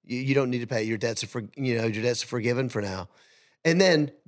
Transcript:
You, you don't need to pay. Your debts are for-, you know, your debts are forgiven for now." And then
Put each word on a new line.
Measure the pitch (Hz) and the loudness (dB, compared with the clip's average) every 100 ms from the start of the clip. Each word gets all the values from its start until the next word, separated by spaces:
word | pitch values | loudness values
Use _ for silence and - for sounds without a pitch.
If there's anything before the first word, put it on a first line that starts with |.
You, | - 123 | -6 -4
you | 135 135 | 2 2
don't | 131 | 2
need | 123 | -2
to | 117 | -2
pay. | 120 | -2
Your | 110 113 | -2 -2
debts | 117 113 | -2 -4
are | 110 | -6
for-, | 123 104 - | -8 -10 -4
you | 131 117 | -2 0
know, | 113 | 0
your | 107 | 0
debts | 120 117 | -2 -2
are | - | -4
forgiven | 123 113 120 131 | -2 0 0 -2
for | 113 | -4
now." | 101 95 92 _ _ _ _ _ | -4 -6 -10 _ _ _ _ _
And | 160 170 | 0 4
then | 190 160 147 - | 6 4 2 -6